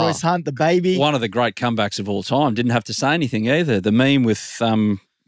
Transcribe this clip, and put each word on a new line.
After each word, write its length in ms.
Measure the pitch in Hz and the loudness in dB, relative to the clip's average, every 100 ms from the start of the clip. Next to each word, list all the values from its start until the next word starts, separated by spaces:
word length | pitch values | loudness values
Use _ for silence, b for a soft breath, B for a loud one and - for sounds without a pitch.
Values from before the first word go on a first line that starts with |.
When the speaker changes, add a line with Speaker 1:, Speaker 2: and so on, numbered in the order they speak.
Speaker 1:
of 20 | |
Royce 180 | 117 - | 0 0
Hunt, 240 | 165 175 | -2 -2
the 80 | 147 | -4
baby. 460 | 131 160 180 180 180 | -2 0 2 2 2
Speaker 2:
One 160 | 147 | 0
of 80 | 143 | 0
the 60 | 113 | -2
great 260 | 113 120 | 0 -2
comebacks 440 | - 120 113 104 - | -2 -2 0 -2 -4
of 80 | 101 | -4
all 160 | 98 | -6
time. 300 | 95 127 147 | -2 0 0
Didn't 200 | 110 120 | 0 0
have 120 | 120 | 0
to 80 | - | -2
say 220 | 113 135 | -4 0
anything 340 | 165 131 107 110 | 0 0 -2 0
either. 320 | 156 165 104 | 0 2 0
The 120 | 101 | 2
meme 320 | 110 135 139 | 4 4 4
with, 340 | 117 - - - | 2 0 -4 -4
um, 400 | 117 110 107 101 - _ | 0 2 2 -2 -6 _